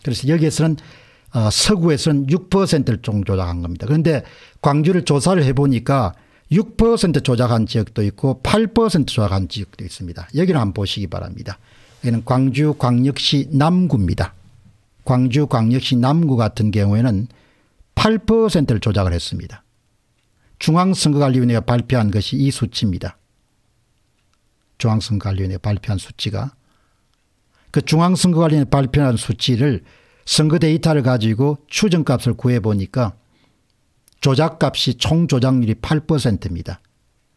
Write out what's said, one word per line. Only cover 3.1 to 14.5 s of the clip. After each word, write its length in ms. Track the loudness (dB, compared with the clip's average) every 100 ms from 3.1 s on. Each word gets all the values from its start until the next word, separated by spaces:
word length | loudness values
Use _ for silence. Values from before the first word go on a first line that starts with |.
| -4 -2
조작한 360 | -2 -2 -4
겁니다. 240 | -6 -6 -2
그런데 380 | 0 2 0 -4 -16 -20 -4
광주를 420 | 0 2 2 0
조사를 400 | 2 0 2 2
해보니까 680 | 2 2 2 0 0 0 0 -4 _ _ -2
육 260 | 0 0 2
퍼센트 420 | 2 4 2 0
조작한 460 | 0 0 2 0 0
지역도 360 | -2 -4 -2
있고 360 | -4 -2 -2 -2
팔 240 | 0 0 0
퍼센트 460 | 0 2 2 0
조작한 360 | 0 0 0 -4
지역도 340 | -8 -12 -14
있습니다. 460 | -14 -12 -12 -12 -8 -2
여기를 220 | 0 0
한번 160 | -2
보시기 340 | -2 -4 -4 -6
바랍니다. 520 | -8 -10 -12 -12 -14 _ -20 -20 -8
여기는 200 | -4 -2
광주광역시 1300 | 0 0 0 2 0 0 0 2 0 -2 -2 -2 0
남구입니다. 840 | 2 2 2 2 2 0 -2 -4 -8 -20